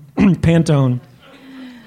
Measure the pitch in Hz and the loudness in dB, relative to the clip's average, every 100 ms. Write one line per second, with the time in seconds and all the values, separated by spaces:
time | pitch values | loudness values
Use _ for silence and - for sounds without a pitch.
0 | - - 202 156 165 165 160 143 131 123 | -8 0 0 2 0 0 2 0 0 -2
1 | - - - - - 262 254 240 | -8 -20 -20 -20 -20 -20 -20 -20